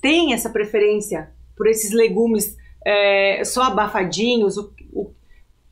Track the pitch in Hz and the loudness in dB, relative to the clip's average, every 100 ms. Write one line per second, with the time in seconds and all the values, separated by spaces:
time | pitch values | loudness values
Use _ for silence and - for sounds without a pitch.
0 | 269 330 320 226 226 220 208 220 208 208 | 0 2 2 -2 -4 -4 -2 2 2 0
1 | 202 165 160 - - - 208 220 208 226 | -4 -8 -10 -20 -20 -2 0 0 0 2
2 | 226 185 233 220 202 - - - - 202 | 2 2 0 0 -2 -10 -20 -8 -2 2
3 | 202 196 196 196 202 247 254 240 208 208 | 4 4 2 0 -4 0 0 0 -2 -2
4 | 180 175 233 240 202 202 208 - - - | -4 -2 0 2 0 -2 -10 -18 -12 -10
5 | 196 - _ - _ _ _ | -10 -16 _ -20 _ _ _